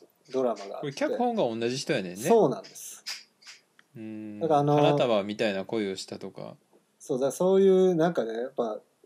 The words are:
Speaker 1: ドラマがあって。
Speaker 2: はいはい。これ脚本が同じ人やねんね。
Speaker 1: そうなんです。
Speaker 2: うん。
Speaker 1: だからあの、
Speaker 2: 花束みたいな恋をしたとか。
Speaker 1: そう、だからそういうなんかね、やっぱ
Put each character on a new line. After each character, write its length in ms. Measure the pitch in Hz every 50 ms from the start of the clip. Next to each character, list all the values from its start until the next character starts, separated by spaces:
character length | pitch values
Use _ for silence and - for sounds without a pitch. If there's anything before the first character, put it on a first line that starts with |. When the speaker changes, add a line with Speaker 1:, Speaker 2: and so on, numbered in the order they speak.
| _ _ _ _ _ -
Speaker 1:
ド 120 | - 131 131
ラ 80 | 123
マ 60 | 110 101
が 40 |
あ 40 | -
っ 20 | -
て。 40 |
Speaker 2:
は 20 | -
い 0 |
は 40 | -
い。 40 |
こ 40 | 151
れ 80 | 147 135
脚 240 | - 269 302 254 226
本 180 | 240 247 233
が 80 | 214 160
同 260 | 120 113 113 113 120
じ 80 | 127 135
人 160 | - - 156
や 100 | 120 95
ね 100 | 87 87
ん 20 |
ね。 20 | 95
Speaker 1:
そ 280 | 117 160 233 226 190
う 40 | 143
な 100 | 120 101
ん 40 | -
で 60 | -
す。 340 | - - - - - - - - - - - _ _ _ _ - - - _ _ _ _ _ _ - 117
Speaker 2:
う 20 |
ん。 400 | 110 110 110 107 107 107 104 104
Speaker 1:
だ 80 | 165 156
か 60 | 156
ら 60 | 143
あ 40 | 143
の、 120 | 147 147
Speaker 2:
花 200 | 147 147 147 147
束 280 | 143 147 123 113 104 95
み 120 | 104 104
た 140 | 107 123 107
い 40 | 98
な 100 | 95 95
恋 260 | - - 113 104 98
を 40 | 95
し 100 | 95 -
た 140 | - - -
と 100 | - 95
か。 260 | - - - - - - _ _ _ _ _ _ _ _
Speaker 1:
そ 160 | - - 147
う、 20 | 123
だ 40 |
か 40 | 135
ら 60 | 139
そ 240 | - - 180 185 190
う 60 | 190
い 60 | 196 190
う 280 | 190 185 185 185 180
な 140 | 160 156 180
ん 40 | 170
か 100 | - 117
ね、 100 | 113 110
や 140 | 117 120 131
っ 40 | -
ぱ 260 | - 120 110 107 104 - _ _ _ _